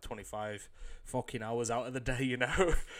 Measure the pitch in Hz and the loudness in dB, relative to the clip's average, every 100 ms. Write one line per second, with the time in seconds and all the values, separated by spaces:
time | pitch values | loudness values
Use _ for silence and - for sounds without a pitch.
0 | - 104 101 107 107 104 - - - - | -10 -10 -8 -6 -4 -6 -10 -12 -10 -10
1 | - 127 - 120 110 120 113 117 123 131 | -6 -4 -4 -6 -2 0 0 0 0 -4
2 | 123 123 131 123 123 - 175 - - - | -2 0 2 2 2 4 6 6 4 -6